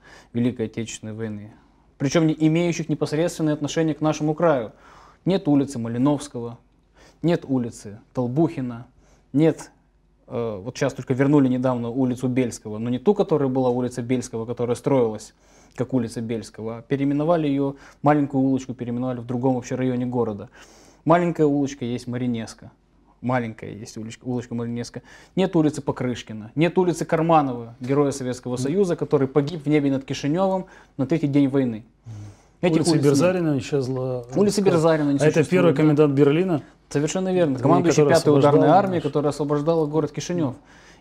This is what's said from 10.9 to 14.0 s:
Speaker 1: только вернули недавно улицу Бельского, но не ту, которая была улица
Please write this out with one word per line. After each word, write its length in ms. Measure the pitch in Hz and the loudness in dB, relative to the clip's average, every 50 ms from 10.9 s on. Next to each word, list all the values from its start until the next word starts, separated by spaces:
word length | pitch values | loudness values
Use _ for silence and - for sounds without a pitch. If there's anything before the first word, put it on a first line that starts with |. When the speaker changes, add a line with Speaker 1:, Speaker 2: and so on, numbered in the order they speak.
| 165 | -2
Speaker 1:
только 220 | - 123 - 131 | -4 -4 -4 0
вернули 340 | 123 139 139 151 147 135 127 | 2 2 4 4 4 4 4
недавно 400 | 127 127 127 131 127 120 117 117 | 2 0 0 -2 -2 -2 -4 -4
улицу 400 | 120 135 131 123 123 120 - 127 | -2 0 0 0 -2 -2 -2 -2
Бельского, 500 | 123 127 127 113 - - - 110 107 107 | 0 0 0 -2 -4 -8 -12 -10 -8 -6
но 120 | 113 120 | -4 -4
не 80 | 123 123 | -4 -2
ту, 160 | - 208 202 | 2 2 2
которая 340 | 196 190 - 160 147 139 131 | 2 2 0 0 0 0 0
была 220 | 127 135 127 123 | 0 0 0 0
улица 320 | 123 127 123 120 123 131 | 0 0 -2 -4 -4 -6